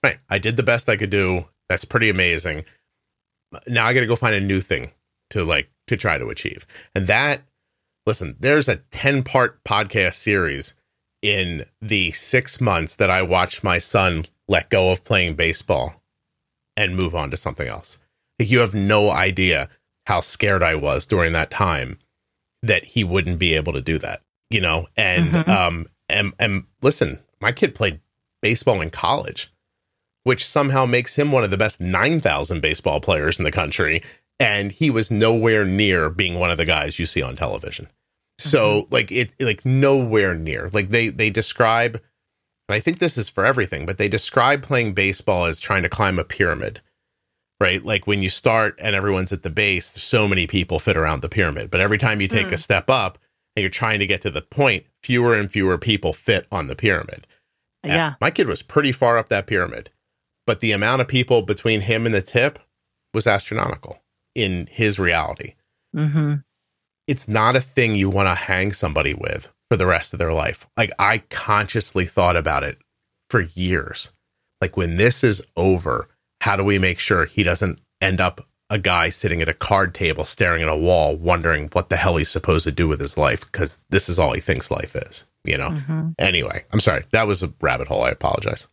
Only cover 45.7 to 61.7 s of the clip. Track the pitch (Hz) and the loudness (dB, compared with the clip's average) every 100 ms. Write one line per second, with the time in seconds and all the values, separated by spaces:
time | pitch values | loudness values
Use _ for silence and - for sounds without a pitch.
45.7 | 98 85 - 101 92 78 - 87 73 - | -2 0 0 0 0 -4 0 0 0 -6
46.7 | - _ _ _ _ _ _ _ _ 92 | -10 _ _ _ _ _ _ _ _ 0
47.7 | 92 - 101 104 101 95 - 127 113 110 | 0 -2 -2 0 0 0 2 2 2 2
48.7 | - 98 98 101 95 87 95 85 80 104 | -2 -2 0 0 0 -2 -4 -4 0 0
49.7 | 92 - - - 117 104 92 82 98 85 | 0 -4 -10 0 2 2 2 2 0 0
50.7 | 80 - 78 78 76 - 107 87 71 - | -2 0 0 0 -2 -2 0 0 -2 -4
51.7 | 87 101 104 113 107 95 113 92 90 - | 0 0 2 0 0 0 0 0 -4 0
52.7 | 98 - 131 95 - _ _ _ - 95 | 0 2 0 0 -6 _ _ _ -4 -4
53.7 | - 113 107 98 92 101 73 - - 139 | -2 -2 0 0 -2 -2 -6 -8 0 2
54.7 | 98 _ _ - 123 120 110 101 107 95 | 2 _ _ -2 2 4 2 0 0 2
55.7 | 87 113 104 - 78 - 110 - 92 71 | 2 2 0 0 -2 0 0 0 -6 -6
56.7 | 65 107 87 - - _ _ _ _ _ | -2 0 0 -4 -16 _ _ _ _ _
57.7 | _ 151 165 156 135 156 - 131 - - | _ -2 0 0 0 -2 0 0 -2 -2
58.7 | 151 143 123 120 117 - 101 95 98 87 | 0 0 2 2 2 2 -2 0 -2 -2
59.7 | 57 - _ _ _ _ _ - 107 113 | -6 -14 _ _ _ _ _ -4 0 0
60.7 | 101 107 131 123 131 123 120 98 101 117 | 2 2 2 2 0 4 2 2 -2 0